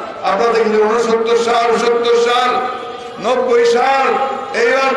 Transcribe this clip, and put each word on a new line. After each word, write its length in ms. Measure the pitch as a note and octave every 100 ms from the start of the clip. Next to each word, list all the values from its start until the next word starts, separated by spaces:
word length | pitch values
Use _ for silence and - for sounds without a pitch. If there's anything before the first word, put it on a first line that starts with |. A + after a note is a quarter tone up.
| - - F#3
আপনারা 220 | G3 A#3 A3+
দেখেছেন 260 | G#3+ G#3+ G#3+
ঊনসত্তর 500 | A#3 A3+ A3+ A3+ A#3 A3+
সাল, 220 | A#3 A#3 G#3+
সত্তর 340 | A#3+ A#3 A#3+ A#3 A#3+
সাল, 240 | B3 B3 - - - - - - -
নব্বই 400 | A3 B3+ - A#3+ A#3 A#3
সাল, 300 | C4 C4+ B3 G3 - - - G#3+
এইবার 280 | A#3+ C4+ C4+